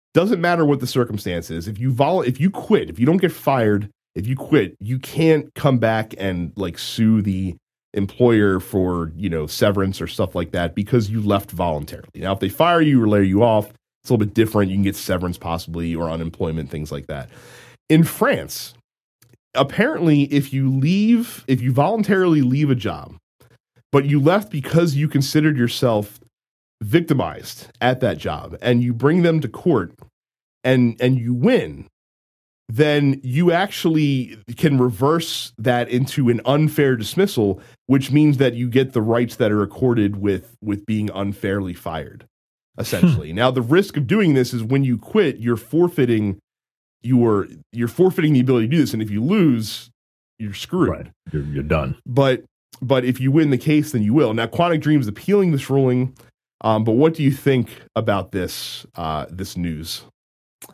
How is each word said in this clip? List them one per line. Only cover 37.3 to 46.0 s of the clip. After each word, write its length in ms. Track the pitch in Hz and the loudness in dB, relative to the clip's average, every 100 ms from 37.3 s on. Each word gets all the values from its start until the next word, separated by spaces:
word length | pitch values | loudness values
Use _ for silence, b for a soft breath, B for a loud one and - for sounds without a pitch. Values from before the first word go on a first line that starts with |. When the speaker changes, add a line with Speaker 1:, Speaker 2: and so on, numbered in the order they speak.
| 120 101 95 B B - | 0 -2 -2 B B 0
Speaker 1:
which 240 | 135 - | 0 2
means 260 | 147 151 131 | 4 4 4
that 160 | 127 | 2
you 140 | 117 123 | 0 0
get 240 | 127 131 | 2 2
the 100 | 123 | 0
rights 340 | 110 117 120 - | 0 0 0 0
that 140 | 107 | 0
are 120 | 104 | 0
accorded 540 | 101 - 127 117 101 101 | -2 0 0 2 0 0
with, 380 | 101 95 - _ | -2 -2 -6 _
with 240 | 104 101 | -8 -6
being 240 | - 107 104 | -4 -4 -4
unfairly 580 | 95 101 98 98 101 92 | -4 -6 -6 -4 -4 -6
fired, 540 | 85 - 80 - - - _ _ _ _ - | -8 -10 -10 -10 -16 -20 _ _ _ _ -12
essentially. 520 | 113 - 175 104 76 | -6 2 2 2 -2
Speaker 2:
Hmm. 60 | 90 | 0
Speaker 1:
Now, 140 | 131 | 0
the 120 | 131 | 0
risk 340 | 117 175 208 - | 2 2 2 -2
of 100 | 127 | 0
doing 280 | 214 180 | 2 2
this 180 | 131 123 | 2 0
is 100 | 120 | -4
when 200 | 110 139 | -2 0
you 140 | 131 110 | 0 -2
quit, 400 | - 214 156 - | -2 0 0 0
you're 180 | 117 117 | -2 -4
forfeiting 840 | - 160 175 175 | -2 0 0 2